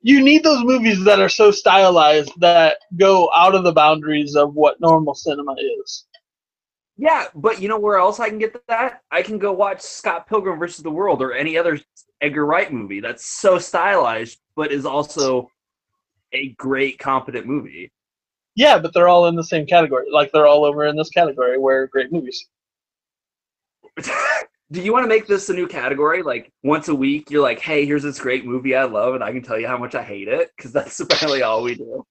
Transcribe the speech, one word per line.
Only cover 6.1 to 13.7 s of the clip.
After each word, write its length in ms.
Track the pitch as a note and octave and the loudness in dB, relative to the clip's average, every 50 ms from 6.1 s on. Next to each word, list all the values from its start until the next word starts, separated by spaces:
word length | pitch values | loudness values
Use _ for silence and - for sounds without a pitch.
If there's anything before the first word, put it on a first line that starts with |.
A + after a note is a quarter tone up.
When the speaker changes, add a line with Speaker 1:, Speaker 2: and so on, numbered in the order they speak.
| _ _ _ _ _ _ _ _ _ _ _ _ _ _ _ _ _ | _ _ _ _ _ _ _ _ _ _ _ _ _ _ _ _ _
Speaker 2:
Yeah, 280 | - C4+ D#4 E4 C4+ - - _ | -2 0 0 0 0 -2 -8 _
but 260 | D3+ C#3 A3+ G#3+ - | -4 -4 -4 -2 -2
you 60 | F#3 | -4
know 100 | G#3 A3 | -4 -4
where 200 | G#3+ G#3 G#3 G3+ | -2 0 2 2
else 240 | F#3+ F3+ G3+ G#3 A#3 | 4 2 2 0 -2
I 80 | A#3 A3 | -6 -6
can 100 | G#3+ G#3+ | -4 -4
get 160 | A3 A3 - A#3+ _ - | -6 -6 -6 -12 _ -6
that? 320 | A#3 A3+ B3+ C4 - - _ _ | -4 -2 -2 -4 -6 -12 _ _
I 100 | D3+ F3 | -4 -4
can 160 | - G#3 G#3+ | -4 -4 -6
go 140 | G3+ F#3+ G3+ | -4 -4 -4
watch 300 | F#3+ F3+ G3+ G3 G3 F#3+ | 0 0 -2 -2 -2 -8
Scott 480 | - - - - - G#3 E3+ E3 - _ | -12 -18 -18 -8 -6 -6 -6 -6 -6 _
Pilgrim 280 | G#3+ G#3+ F#3+ F#3+ F3 D#3 | -4 -2 -2 -2 -6 -6
versus 220 | E3+ E3+ E3+ - | -8 -10 -10 -12
the 80 | D3+ D#3+ | -10 -8
World 320 | D3+ E3+ G3+ G3 D#3+ B2+ | -6 -4 -2 -2 0 -2
or 120 | C3 C3 A#2+ | -2 -4 -4
any 240 | C3 D3 D#3+ D#3+ | -4 -4 -2 -2
other 200 | E3 E3+ E3+ D#3 C#3+ _ _ _ _ _ _ _ _ | 0 0 0 -2 -4 _ _ _ _ _ _ _ _
Edgar 240 | D3 D3+ C#3 D3+ D3 | -4 -4 -2 -2 -2
Wright 260 | D3 D#3 F3+ G3+ F3+ | 0 0 0 0 -2
movie 300 | C#3+ A#2 G#2 F#2+ G2 G2+ | -6 -10 -8 -8 -10 -10
that's 240 | G#2+ A#2 B2 - - | -8 -10 -12 -12 -14
so 340 | - - - - G3 F#3 F3 | -14 -12 0 2 2 2 2
stylized, 800 | F3 - | -2 -4